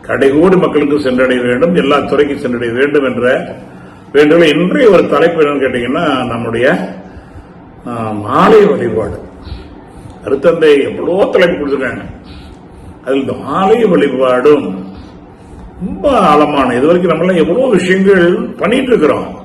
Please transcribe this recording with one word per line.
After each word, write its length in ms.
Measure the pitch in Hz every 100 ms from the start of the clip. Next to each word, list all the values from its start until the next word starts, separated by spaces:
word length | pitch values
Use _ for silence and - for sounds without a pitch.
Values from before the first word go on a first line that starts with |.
கடைகோடி 560 | - 120 135 147 180 180
மக்களுக்கு 420 | 156 147 143 147
சென்றடைய 420 | 127 123 127 127
வேண்டும், 340 | 123 123 - -
எல்லா 240 | 135 143
துறைக்கும் 380 | - 143 147 139
சென்றடைய 360 | 123 120 120
வேண்டும் 300 | 117 143 147
என்ற 520 | 135 117 123 147 185 - - - - - -
வேண்டுகோள். 360 | 139 151 170 160
இன்றைய 420 | 151 180 294 240
ஒரு 200 | 175 -
தலைப்பு 320 | 151 165 160
என்னன்னு 200 | 147 143
கேட்டீங்கன்னா, 680 | 131 120 120 151 165 131 120
நம்முடைய, 640 | 117 117 117 127 190 - - - - - - - - - - 123
ஆ, 260 | 117 110
ஆலய 520 | 104 104 143 196 220 -
வழிபாடு. 520 | 131 120 110 104 - - - - - - - - - - -
அருத்தந்தை 600 | - 139 170 165 156 143
எவ்வளோ 460 | 117 - 165 185 202
தலைப்பு 240 | 208 175 147
கொடுத்துருக்காங்க. 460 | 139 135 127 104 - - - - - - - - - - 131
அதில் 160 | 135
இந்த 120 | 123
ஆலய 560 | - 101 160 196 233 214
வழிபாடும் 960 | 156 139 127 131 127 139 147 - 95 - - - - - - - - - - 185
ரொம்ப 340 | 381 311 240
ஆழமான, 560 | 175 151 147 147 127 120
இது 100 | 147
வரைக்கும் 260 | 180 180
நம்மளாம் 360 | 156 180 180 147
எவ்வளோ 220 | 220 262
விஷயங்கள் 680 | 190 180 190 196 190 175 208
பண்ணிட்டு 520 | - - 175 254 254
இருக்கிறோம் 520 | 202 151 107 95 -